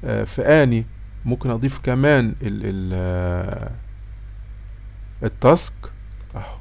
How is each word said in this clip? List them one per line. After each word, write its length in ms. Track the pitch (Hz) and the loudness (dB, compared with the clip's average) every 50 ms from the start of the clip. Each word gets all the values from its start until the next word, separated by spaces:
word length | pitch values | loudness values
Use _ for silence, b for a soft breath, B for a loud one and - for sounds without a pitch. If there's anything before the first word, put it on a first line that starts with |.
| - | -4
آه، 180 | 123 110 107 107 | -2 -2 -2 -2
في 180 | 110 - - | -2 -2 -2
اني، 440 | - - 151 160 147 131 117 113 113 - - - - - - - - | 4 6 8 8 8 6 4 2 0 -2 -8 -14 -14 -14 -14 -6 -2
ممكن 240 | 120 123 131 - 131 | -2 -2 0 0 -2
اضيف 300 | 120 113 120 135 135 - - | 0 2 0 0 -2 -2 -2
كمان 420 | - 123 127 135 147 151 135 123 | 0 2 4 6 8 8 6 6
ال-، 100 | 110 101 - | 4 0 -2
ال-، 500 | - 104 101 104 98 104 95 98 92 92 92 | -4 -4 -4 -2 -2 -2 -2 -2 -2 -2 0
آه، 760 | 90 90 90 90 90 90 90 87 90 90 - 95 - - - 120 - - - - - - - - - - - - - - - - - - - - - - - - - - - - - - | 0 0 0 0 0 0 0 0 0 -2 -4 -4 -6 -6 -6 -8 -8 -10 -12 -14 -14 -14 -14 -14 -14 -14 -14 -12 -14 -12 -12 -14 -14 -12 -14 -14 -14 -14 -14 -14 -14 -14 -14 -10 -4 -4
التاسك 500 | 110 - - - 123 151 180 - - - - - - - - - - - - - - - | -4 -4 4 6 6 6 6 4 -4 -8 -10 -12 -12 -12 -14 -14 -14 -14 -14 -14 -10 -10
اهو. 220 | 110 104 - - - | -10 -10 -10 -12 -14